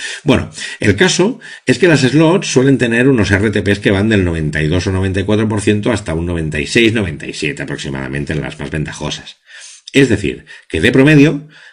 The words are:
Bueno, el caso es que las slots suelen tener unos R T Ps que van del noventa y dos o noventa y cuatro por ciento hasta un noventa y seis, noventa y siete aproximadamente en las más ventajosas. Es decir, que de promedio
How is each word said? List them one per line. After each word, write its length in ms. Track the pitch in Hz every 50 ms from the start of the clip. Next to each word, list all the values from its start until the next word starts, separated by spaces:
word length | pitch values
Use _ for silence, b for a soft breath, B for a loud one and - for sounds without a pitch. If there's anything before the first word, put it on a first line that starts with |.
| B B B B -
Bueno, 280 | 147 120 - - - B B B B B B
el 160 | - 104 92
caso 440 | 101 185 180 - - 175 233 - B B B B B B
es 140 | - 127 -
que 80 | 196
las 140 | 175 156 156
slots 460 | 131 120 131 156 160 156 180 202 -
suelen 300 | - - 131 131 139 135
tener 300 | 113 127 117 117 120 123
unos 240 | 143 135 113 92 -
R 180 | 101 92 110 110
T 140 | 104 104 90
Ps 160 | 101 101 -
que 100 | - 113
van 180 | 98 95 104
del 160 | 110 110 98 90
noventa 380 | 87 82 82 78 76 78 78
y 60 | 78
dos 180 | 76 87 90 92
o 60 | 98
noventa 280 | 92 92 95 95 92 98
y 40 | 95
cuatro 260 | 104 107 107 110 107
por 120 | 110 101
ciento 300 | 98 107 104 104 104 123
hasta 220 | 113 - - 85 80
un 140 | 82 85
noventa 320 | 87 85 82 80 76 76 76
y 80 | 71
seis, 260 | - - 120 117 110 110
noventa 320 | 117 98 85 73 73 -
y 80 | 62 -
siete 300 | - 78 73 69 71 69
aproximadamente 720 | - 69 69 - 71 67 67 67 64 69 73 71 - 78
en 80 | 73
las 180 | 65 64 - -
más 100 | 71 65
ventajosas. 680 | 71 78 71 - - - 76 71 - - - - - B B B B B B B B B B - -
Es 160 | 135 139 117
decir, 360 | 101 - 101 67 60 - B B B B B B
que 100 | - 80
de 120 | 87 120
promedio 560 | 117 131 135 151 156 143 143 160 - - - B B B B B